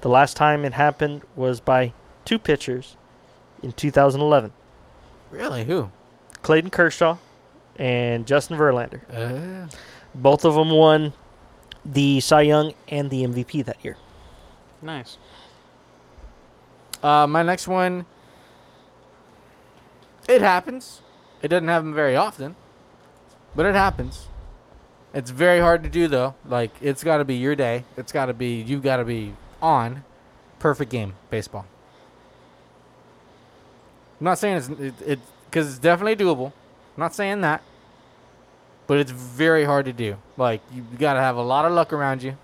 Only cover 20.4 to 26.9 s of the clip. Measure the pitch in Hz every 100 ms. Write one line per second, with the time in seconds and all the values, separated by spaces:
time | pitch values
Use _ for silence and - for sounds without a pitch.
20.4 | 202 180 - 262 - - _ _ _ _
21.4 | - 175 165 170 160 147 147 131 208 208
22.4 | 139 180 _ _ _ _ _ _ _ _
23.4 | _ 135 175 196 196 - 127 - - -
24.4 | - - _ - _ _ _ 139 123 127
25.4 | 175 175 170 170 160 165 165 139 127 131
26.4 | - 123 117 - 143